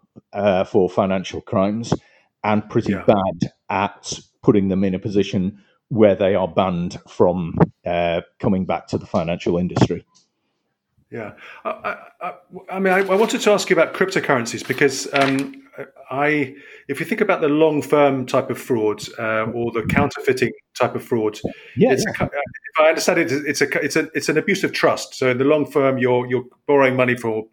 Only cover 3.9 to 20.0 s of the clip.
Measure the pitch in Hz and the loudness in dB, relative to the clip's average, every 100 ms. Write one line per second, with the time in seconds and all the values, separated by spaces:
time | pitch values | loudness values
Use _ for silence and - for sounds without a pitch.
3.9 | - - - - _ - 107 98 95 98 | -4 -14 -14 -14 _ 2 2 2 0 0
4.9 | 92 - 98 - 104 92 - _ _ - | -2 -2 -2 0 -2 -4 -6 _ _ -6
5.9 | 101 110 190 98 98 92 80 95 87 87 | 4 4 6 2 2 0 0 0 0 -4
6.9 | - - - 98 90 82 82 85 - - | -8 -10 2 2 2 -2 -2 -4 -4 -4
7.9 | 87 87 85 - _ - 95 92 85 - | -2 0 -2 -6 _ -2 -2 -2 -6 -6
8.9 | - - 95 82 87 - 87 90 - - | -8 -4 -4 -4 -4 -2 -2 0 0 0
9.9 | 85 - _ _ _ _ _ _ _ _ | 0 -10 _ _ _ _ _ _ _ _
10.9 | _ _ 117 104 - - - - - - | _ _ -12 -12 -14 -20 -12 -10 -8 -8
11.9 | - - - 180 - _ 180 - 185 190 | -8 -12 -12 -12 -12 _ -20 -10 -2 2
12.9 | 185 196 190 220 247 - 208 - 165 156 | 2 2 2 2 2 4 2 4 2 2
13.9 | - 190 175 139 135 113 110 - 127 143 | 2 0 0 0 0 0 -8 -6 2 2
14.9 | - - 143 139 135 139 - - - 139 | 2 -4 0 2 0 -4 -10 -20 -18 -18
15.9 | _ - 131 147 151 135 - - - - | _ -10 -2 0 0 -2 -8 -20 -20 -10
16.9 | 135 160 233 202 175 156 151 160 151 - | -8 -4 -2 0 0 2 4 4 2 2
17.9 | 147 143 135 127 131 127 113 - 123 107 | 4 4 2 0 -2 -2 -6 -2 0 0
18.9 | 104 - - 113 110 113 120 117 113 110 | -2 -8 -8 -4 -2 -2 -4 -4 -4 0
19.9 | 139 | 2